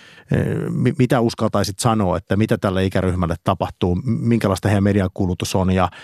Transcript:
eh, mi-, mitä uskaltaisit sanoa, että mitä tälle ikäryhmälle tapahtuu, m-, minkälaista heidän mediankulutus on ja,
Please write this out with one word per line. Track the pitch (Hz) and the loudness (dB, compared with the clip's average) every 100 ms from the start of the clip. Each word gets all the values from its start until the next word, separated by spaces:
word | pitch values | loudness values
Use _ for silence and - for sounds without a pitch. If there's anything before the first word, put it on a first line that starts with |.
| - - - | -20 -18 -2
eh, | - - 104 - | -2 0 -4 -4
mi-, | - 127 - | 0 0 2
mitä | 123 127 | 0 2
uskaltaisit | 117 - 110 101 95 98 | 0 0 -2 0 -2 -2
sanoa, | 120 110 95 85 | 0 2 0 -2
että | - 98 | -2 0
mitä | 110 113 | 0 0
tälle | 104 95 | 0 0
ikäryhmälle | 95 95 92 90 85 85 | 0 0 0 0 -2 -2
tapahtuu, | - 95 92 - 95 | -2 -2 -4 -4 -2
m-, | 87 | -2
minkälaista | - 117 117 117 107 90 101 | -2 -2 0 0 2 0 0
heidän | 104 | 2
mediankulutus | 101 101 92 - 92 90 - | 2 2 0 -2 -4 -2 -2
on | 98 92 | -2 2
ja, | 92 90 - | 2 0 -4